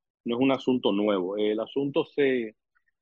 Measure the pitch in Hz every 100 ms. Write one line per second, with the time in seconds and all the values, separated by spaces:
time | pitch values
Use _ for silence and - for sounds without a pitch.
0 | _ _ 117 117 135 131 - 127 120 101
1 | 107 98 90 104 107 107 110 139 139 160
2 | 147 - 135 127 110 - _ _ _ _